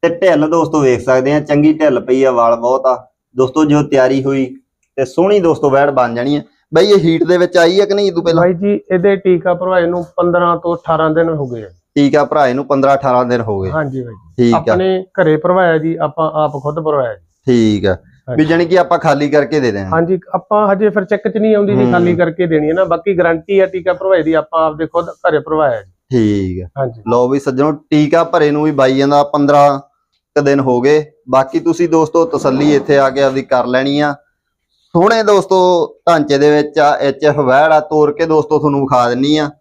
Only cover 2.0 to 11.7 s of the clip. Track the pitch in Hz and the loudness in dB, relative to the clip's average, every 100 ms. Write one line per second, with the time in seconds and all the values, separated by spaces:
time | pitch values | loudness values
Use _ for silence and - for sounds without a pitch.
2 | 120 131 131 123 117 117 120 131 131 123 | 0 2 2 2 2 0 0 0 0 -4
3 | - _ _ 123 131 156 151 147 147 139 | -6 _ _ -2 -2 2 2 2 2 2
4 | 127 135 131 135 127 - _ _ _ - | 2 0 -2 -2 -4 -8 _ _ _ -6
5 | 131 - 185 208 170 - 143 135 143 131 | -6 0 2 2 2 0 0 2 2 0
6 | 123 117 127 147 - _ _ 156 196 196 | -2 -2 -4 -4 -6 _ _ 0 4 4
7 | 165 165 165 180 175 - 170 190 202 196 | 2 0 0 0 2 2 2 2 0 0
8 | 202 170 165 165 175 175 202 202 - 185 | -2 -2 -2 0 0 0 -2 -2 -2 0
9 | 196 196 190 175 180 175 185 185 170 175 | 0 0 0 0 0 -2 0 0 0 -4
10 | 165 - 175 175 175 170 175 170 - 160 | -6 -2 0 2 0 0 -4 -6 -4 -2
11 | 160 156 165 156 135 120 104 | 0 0 -2 -2 -6 -10 -14